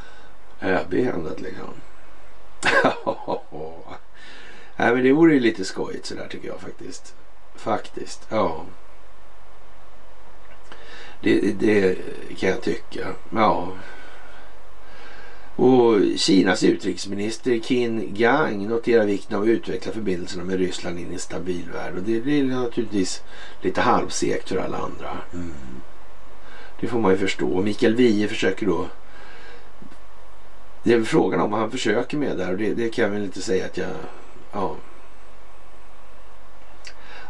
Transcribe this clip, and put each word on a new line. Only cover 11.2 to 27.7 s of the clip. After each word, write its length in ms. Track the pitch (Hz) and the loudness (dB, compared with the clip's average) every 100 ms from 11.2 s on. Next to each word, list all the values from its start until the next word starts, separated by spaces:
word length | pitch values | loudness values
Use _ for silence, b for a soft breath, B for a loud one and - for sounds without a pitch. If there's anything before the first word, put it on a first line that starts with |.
Det, 320 | 104 110 104 | 2 4 4
det 460 | 101 113 104 95 92 - - - - | 2 4 6 4 2 -2 -2 -2 0
kan 100 | 95 | 0
jag 140 | - | 2
tycka. 440 | - - - - 85 - - | 0 0 0 -2 -2 -2 -2
Ja. 380 | 101 104 78 87 92 B B B B B B B B - - B B B B B B B - | 2 4 4 0 -2 B B B B B B B B -2 -2 B B B B B B B 4
Och 420 | 123 127 117 104 - - | 6 8 8 6 4 2
Kinas 460 | - 95 92 95 | 4 6 6 4
utrikesminister 960 | - - 101 90 101 98 107 110 120 117 | 4 4 0 -4 -4 -4 -4 -2 0 0
Qin 560 | - 123 120 113 98 | 2 0 2 0 -2
Gang 540 | 98 120 143 - 104 101 | 2 4 4 2 -2 -2
noterar 360 | 117 120 117 | 0 4 4
vikten 320 | 104 98 - 104 | 4 2 -2 0
av 60 | |
att 60 | 107 | 2
utveckla 440 | 117 - 92 98 | 2 0 -4 -2
förbindelserna 520 | 104 101 90 92 92 | -2 -2 -2 -2 -4
med 140 | 90 92 | -2 0
Ryssland 400 | 90 - 90 87 | 0 0 -4 -4
in 120 | 87 | -4
i 40 | |
en 40 | 87 | -4
stabil 520 | - - 87 87 85 | -4 -2 -2 -2 -2
värld. 240 | - - 90 | -4 -4 -2
Och 60 | |
det, 180 | 98 113 | 0 0
det 200 | 127 147 | 2 2
är 40 | |
naturligtvis 800 | 131 127 120 117 107 104 92 - B B B B | 2 0 0 0 0 2 0 0 B B B B
lite 200 | 95 98 | 0 2
halvsekt 680 | 117 104 - - - - - | 4 2 2 0 0 0 0
för 80 | - | 0
alla 220 | - - | 0 -2
andra. 400 | - - - 85 - | -2 -2 -2 -2 -2
Mm. 220 | 87 85 73 - - - - - - - B B B B - | -2 -2 -2 -2 -2 -2 -2 -2 -2 -2 B B B B -2
Det 60 | 95 | 0
får 120 | 117 | 2
man 140 | 104 | 4
ju 60 | 95 | 4
förstå. 300 | 95 - 65 | 2 2 2
Och 160 | 90 | 2
Mikael 300 | 104 | 2